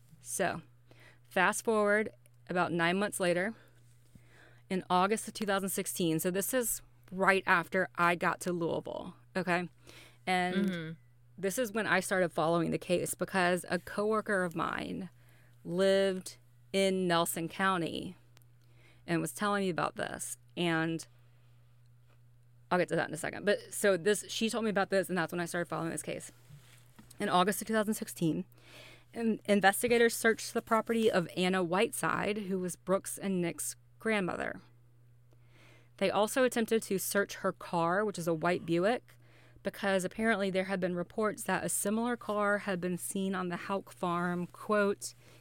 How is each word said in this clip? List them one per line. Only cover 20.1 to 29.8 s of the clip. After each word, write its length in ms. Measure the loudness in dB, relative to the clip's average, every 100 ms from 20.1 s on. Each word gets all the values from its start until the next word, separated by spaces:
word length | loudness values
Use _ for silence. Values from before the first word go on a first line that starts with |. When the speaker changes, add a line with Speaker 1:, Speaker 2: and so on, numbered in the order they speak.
| -6 -10 -12 -12
Speaker 1:
And 520 | -2 0 0 0 -4 -8 -20 -20 -20 -20 -20 -20 -20 -20 -20 -20 -20 -20 -20 -20 -20 -2
I'll 80 | 0
get 100 | 2
to 80 | 0
that 120 | -2
in 60 |
a 40 | -4
second. 280 | -6 -4 0
But 120 | -2 -2
so 260 | 0 2 2
this, 300 | 2 -2 -4
she 220 | -4 -2
told 140 | -2
me 60 | -2
about 200 | 0 0
this, 180 | 0 0
and 80 | -2
that's 160 | -2
when 80 | -4
I 60 | -4
started 220 | -4 -4
following 220 | -4 -4
this 120 | -6
case. 280 | -6 -8 -10 -20 -20 -20 -20 -20 -20 -20 -20 -6
In 120 | 0
August 320 | 4 2 0
of 60 | -2
two 40 |
thousand 200 | 0 0
sixteen, 500 | -2 -6 -2 0 0 -6 -16 -20 -20 -20 -20 -14
in-, 260 | -2 0 0 2
investigators 680 | 6 6 4